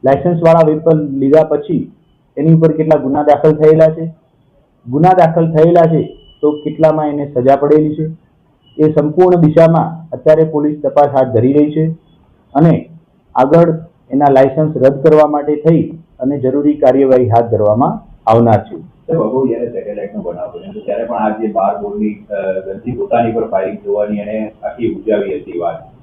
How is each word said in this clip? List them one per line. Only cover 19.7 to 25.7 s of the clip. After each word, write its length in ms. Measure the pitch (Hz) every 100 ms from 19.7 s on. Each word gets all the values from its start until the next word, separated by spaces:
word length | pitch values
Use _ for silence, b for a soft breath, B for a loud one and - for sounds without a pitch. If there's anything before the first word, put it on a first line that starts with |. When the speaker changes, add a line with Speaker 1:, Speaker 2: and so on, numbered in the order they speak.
Speaker 2:
સેટેલાઇટનો 500 | 117 104 101 98 107
બનાવ 300 | 90 87 90
બન્યો 200 | - 196
હતો 80 | 208
ત્યારે 260 | 196 - 113
પણ 100 | -
આ 140 | 107
જે 180 | 107 110
બાર 340 | 95 98 101
બોરની, 440 | 101 104 107 104 -
અ, 300 | 101 95 95 95
ગનથી 260 | 98 127
પોતાની 400 | - - - 113
પર 160 | 113 107
ફાયરિંગ 300 | 95 95 104
થવાની 400 | 101 104 104 104
એને 340 | 104 110 107 -
આખી 320 | 104 - 110 98
ઉપજાવી 440 | 104 107 98 -
હતી 200 | - -
વાત 220 | 95